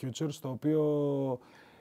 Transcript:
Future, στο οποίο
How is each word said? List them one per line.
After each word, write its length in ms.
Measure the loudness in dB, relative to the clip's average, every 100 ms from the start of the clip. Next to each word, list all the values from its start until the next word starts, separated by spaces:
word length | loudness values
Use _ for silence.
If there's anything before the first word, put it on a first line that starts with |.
Future, 260 | -8 -4 -4
στο 200 | -4 -8
οποίο 880 | -2 2 2 4 2 2 0 0 -4 -8 -20 -20 -20